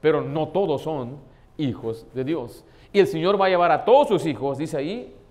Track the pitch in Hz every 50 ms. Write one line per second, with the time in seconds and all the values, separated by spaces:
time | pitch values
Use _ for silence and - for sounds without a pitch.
0 | - 151 160 - 165 156 139 156 156 151 - 180 202 180 147 131 - 156 160 143
1 | 123 117 135 147 - - - _ - - _ - 151 135 107 - - 113 113 -
2 | - - - 127 131 131 165 160 123 117 - - - - - - - - - 202
3 | 190 - - 160 160 180 208 196 190 190 185 175 175 170 156 143 - - 233 277
4 | 294 - 220 165 127 165 139 104 127 139 139 123 156 156 160 147 139 160 202 240
5 | 247 - - - - -